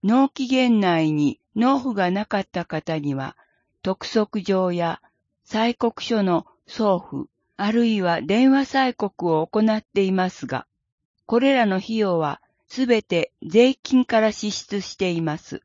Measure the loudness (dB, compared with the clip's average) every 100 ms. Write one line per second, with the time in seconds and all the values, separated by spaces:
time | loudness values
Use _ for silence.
0 | 2 2 2 0 -2 0 2 2 2 2
1 | 2 2 0 -2 _ -2 0 0 -2 -2
2 | -2 -2 -4 -6 -4 -8 -6 -8 -6 -6
3 | -4 -6 -8 -12 _ _ _ _ -6 -6
4 | -2 -2 -2 -4 -2 0 0 -2 -4 -6
5 | _ _ _ _ _ -2 -2 0 -4 -4
6 | -4 0 0 0 -4 _ _ -2 0 0
7 | -2 -12 -12 _ _ -6 -2 2 2 0
8 | 0 -2 0 2 4 4 2 0 -2 -2
9 | -6 _ 0 0 0 0 0 0 -2 0
10 | 0 2 -2 -4 -8 -8 -10 _ _ _
11 | _ _ -2 2 2 2 2 0 -4 -2
12 | 0 0 -2 -6 _ _ _ -6 0 0
13 | 0 -2 -2 _ 0 4 4 4 2 2
14 | 4 2 2 0 -6 -8 -8 -8 -8 -4
15 | -2 -2 -4 -6 -10 -16